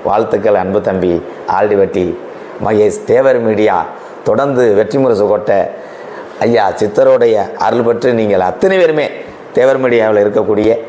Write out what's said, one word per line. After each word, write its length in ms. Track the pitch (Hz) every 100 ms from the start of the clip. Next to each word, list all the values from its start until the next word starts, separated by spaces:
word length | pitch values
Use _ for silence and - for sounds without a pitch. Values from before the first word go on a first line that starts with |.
வாழ்த்துக்கள் 520 | - 104 113 110 104 101
அன்பு 260 | 92 98
தம்பி 400 | 95 95 90 85 - - - 87
ஆல்டிவட்டி 580 | 104 101 95 98 90 82 - - - - 101
மகேஷ். 380 | 107 107 92 -
தேவர் 340 | 117 135 123
மீடியா 460 | 113 104 107 90 78 - - -
தொடர்ந்து 500 | - 110 143 127 120
வெற்றி 260 | 101 107 139
முரசு 260 | 131 107 101
கொட்ட 420 | 104 - 98 82 - - - - - - -
ஐயா 300 | 107 117 98
சித்தருடைய 840 | 87 107 104 131 127 117 107 92
அருள் 280 | - 104 117
பெற்று 320 | 117 113 127
நீங்கள் 260 | 117 107 95
அத்தனை 380 | 92 - 190 190
பேருமே, 320 | 170 156 139 - - - -
தேவர் 280 | - 127 135
மீடியாவில் 400 | 131 120 110 107
இருக்கக்கூடிய 540 | 104 101 101 104 107 113